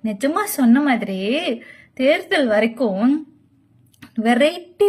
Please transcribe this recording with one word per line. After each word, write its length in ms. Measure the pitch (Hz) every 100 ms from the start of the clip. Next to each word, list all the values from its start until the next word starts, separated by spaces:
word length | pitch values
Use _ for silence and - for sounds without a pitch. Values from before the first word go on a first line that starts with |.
நிஜமா 400 | 220 208 285 359
சொன்ன 360 | 415 - 240 254
மாதிரி 800 | 294 226 196 190 196 285 349 233 - - _
தேர்தல் 520 | - 262 349 370 359 247
வரைக்கும் 800 | 208 226 233 247 190 240 302 302 _ _ _ _ _ _ _ - -
வெரைட்டி 680 | 220 240 294 349 - -